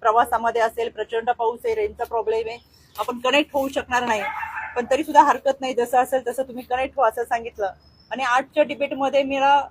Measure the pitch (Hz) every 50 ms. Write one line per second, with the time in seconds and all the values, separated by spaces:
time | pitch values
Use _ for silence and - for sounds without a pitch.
0 | - 226 214 233 233 233 240 226 233 233 226 233 220 226 226 233 233 240 - 208
1 | 214 - 226 226 233 240 240 - 233 226 240 226 - 233 220 220 208 208 214 -
2 | 233 226 233 233 214 220 233 226 233 220 233 233 - _ _ _ _ _ - -
3 | 214 247 247 240 247 254 262 294 302 - - 285 269 269 - 277 - - 247 247
4 | 240 240 220 208 196 196 - - - - - - - - - 247 240 - 262 269
5 | 311 311 277 294 302 285 254 262 - 277 269 - 262 254 262 233 240 247 - 247
6 | 254 262 269 262 254 240 247 262 262 269 226 247 247 - 254 254 262 247 - 233
7 | 254 220 226 247 233 - 247 233 226 233 - - 202 190 180 - _ _ _ _
8 | _ - 220 247 269 247 240 247 - - - 302 294 240 262 226 285 277 285 262
9 | 277 262 269 277 285 269 277 269 269 277 285 285 277 -